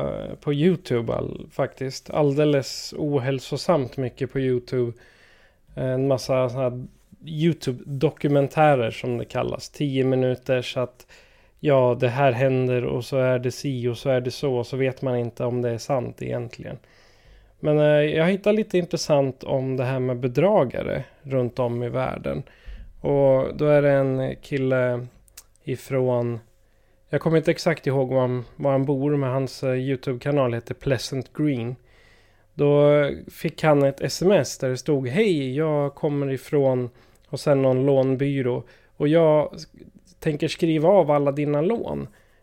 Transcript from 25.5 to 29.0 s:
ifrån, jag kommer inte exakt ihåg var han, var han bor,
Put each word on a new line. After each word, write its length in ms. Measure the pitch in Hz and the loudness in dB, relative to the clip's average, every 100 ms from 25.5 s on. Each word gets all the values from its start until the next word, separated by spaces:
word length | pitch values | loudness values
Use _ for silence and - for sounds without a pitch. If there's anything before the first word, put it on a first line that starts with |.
| _ | _
ifrån, 760 | 143 127 - 135 127 120 120 117 - _ _ _ _ _ - | -10 -10 -4 0 2 0 -2 -6 -12 _ _ _ _ _ -6
jag 80 | 143 | -2
kommer 160 | 165 160 | 2 2
inte 140 | 170 | 2
exakt 360 | - 175 156 143 | 0 0 0 0
ihåg 220 | 135 127 | 0 2
var 120 | 131 | 2
han, 240 | 127 127 117 - | 0 -2 -6 -4
var 160 | 143 | 0
han 120 | 135 | 0
bor, 320 | 139 135 | 0 0